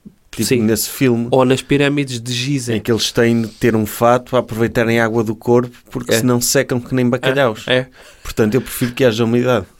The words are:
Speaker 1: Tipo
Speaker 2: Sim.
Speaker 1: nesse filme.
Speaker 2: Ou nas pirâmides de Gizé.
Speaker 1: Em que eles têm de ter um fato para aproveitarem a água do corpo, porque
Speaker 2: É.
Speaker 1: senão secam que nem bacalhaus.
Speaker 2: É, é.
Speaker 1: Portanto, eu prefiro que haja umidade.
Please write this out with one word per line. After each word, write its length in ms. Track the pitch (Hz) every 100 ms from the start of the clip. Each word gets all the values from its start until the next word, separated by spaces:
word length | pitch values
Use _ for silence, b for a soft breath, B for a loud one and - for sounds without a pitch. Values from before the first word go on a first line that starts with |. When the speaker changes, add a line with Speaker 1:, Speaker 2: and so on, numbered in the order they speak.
| - - _
Speaker 1:
Tipo 180 | - 107
Speaker 2:
Sim. 140 | 123
Speaker 1:
nesse 260 | 110 107 -
filme. 400 | - 131 117 117
Speaker 2:
Ou 140 | 131
nas 180 | 127 131
pirâmides 580 | - 143 143 147 135 120
de 120 | 120
Gizé. 440 | 120 127 143 120 110
Speaker 1:
Em 40 |
que 100 | -
eles 220 | 110 -
têm 300 | - 117 117
de 60 | 110
ter 280 | - 120 110
um 100 | 104
fato 440 | - 117 123 123
para 100 | 127
aproveitarem 580 | 113 110 113 123 113 117
a 60 |
água 180 | 113 117
do 140 | 110 113
corpo, 340 | 123 120 123 - -
porque 220 | 131 120
Speaker 2:
É. 40 | 113
Speaker 1:
senão 220 | 123 120
secam 400 | 120 143 127 127
que 120 | 120
nem 160 | 131 123
bacalhaus. 600 | 123 131 131 127 107 -
Speaker 2:
É, 60 | 127
é. 120 | 127 B B B
Speaker 1:
Portanto, 320 | - - 107
eu 60 | 123
prefiro 320 | - - 123
que 100 | 120
haja 180 | 127 107
umidade. 440 | 113 120 123 117 90